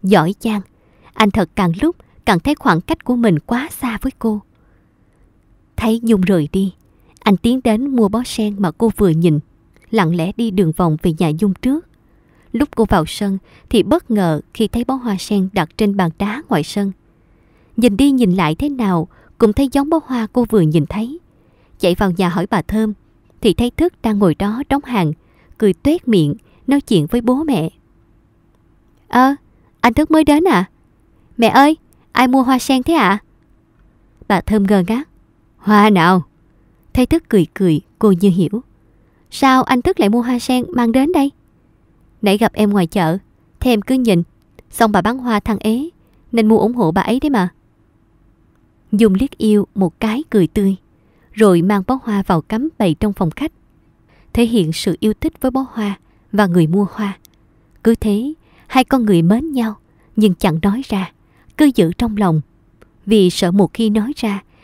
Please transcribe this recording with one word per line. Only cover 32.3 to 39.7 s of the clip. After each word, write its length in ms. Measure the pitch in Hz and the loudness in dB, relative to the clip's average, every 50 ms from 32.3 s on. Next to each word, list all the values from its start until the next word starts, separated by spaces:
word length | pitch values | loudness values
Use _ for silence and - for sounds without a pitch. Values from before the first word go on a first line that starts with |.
| 254 269 | 2 2
hoa 160 | 254 247 269 254 | 2 2 0 0
sen 240 | - - 269 254 | 0 0 -2 0
thế 120 | 254 - 339 | 0 0 0
ạ?" 240 | 311 220 180 196 208 - _ _ _ _ _ _ _ _ _ _ _ _ _ _ _ _ _ _ _ - - | 2 2 2 0 -2 -6 _ _ _ _ _ _ _ _ _ _ _ _ _ _ _ _ _ _ _ -4 -2
Bà 120 | 202 175 | -2 -2
Thơm 220 | - - 214 220 | 0 0 0 0
ngơ 200 | 196 190 208 196 180 | 2 2 2 0 0
ngác. 220 | 180 220 247 311 - _ _ _ _ _ _ _ _ _ | -2 -4 -6 -6 -10 _ _ _ _ _ _ _ _ _
"Hoa 340 | _ - 208 214 208 208 214 | _ 0 2 4 6 6 6
nào?" 320 | 208 180 160 175 190 180 - - _ _ _ _ _ _ _ _ _ _ _ _ | 4 4 4 4 2 2 0 -4 _ _ _ _ _ _ _ _ _ _ _ _
Thấy 140 | _ 254 254 | _ -2 0
Thức 160 | - - 330 - _ | 0 0 -2 -2 _
cười 180 | - 196 160 - _ | 0 0 0 0 _
cười, 260 | - 196 180 156 147 - _ _ _ | -2 0 0 0 0 -4 _ _ _
cô 140 | - 208 | 2 2
như 180 | 190 170 196 202 | 2 4 2 2
hiểu. 320 | 170 190 175 - - 233 - _ _ _ _ _ _ _ _ _ _ _ _ _ | 2 2 -2 -2 -4 -8 -10 _ _ _ _ _ _ _ _ _ _ _ _ _
"Sao 320 | - - 269 269 262 262 | -4 2 2 4 4 4
anh 200 | - - | 2 0